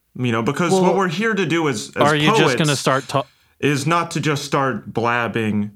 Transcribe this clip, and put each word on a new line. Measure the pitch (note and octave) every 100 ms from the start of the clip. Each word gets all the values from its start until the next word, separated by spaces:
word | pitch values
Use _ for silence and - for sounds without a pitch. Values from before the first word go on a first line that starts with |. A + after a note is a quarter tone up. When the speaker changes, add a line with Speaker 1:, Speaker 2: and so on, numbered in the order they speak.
| _ -
Speaker 1:
You | B2
know, | A2+
because | A#2 C#3 F3
Speaker 2:
Well, | F#3+
Speaker 1:
what | F3+ F3+
we're | F#3
here | D#3+ A3+ G#3
to | F3
do | E3 D#3
is, | A2+ -
as | -
Speaker 3:
are | C#3+ D3+
you | D3+
just | -
Speaker 1:
poets, | D#3 B2
Speaker 3:
gonna | D3+ C#3
start | - C3+ C3+
ta- | C#3 - _ _ _
Speaker 1:
is | C3 D3 B2
not | E3+ E3+
to | E3
just | D3+ C#3+
start | - D#3 C3+ A2+ -
blabbing. | A2 A#2 A#2+ A#2 A2 A2 G#2 G#2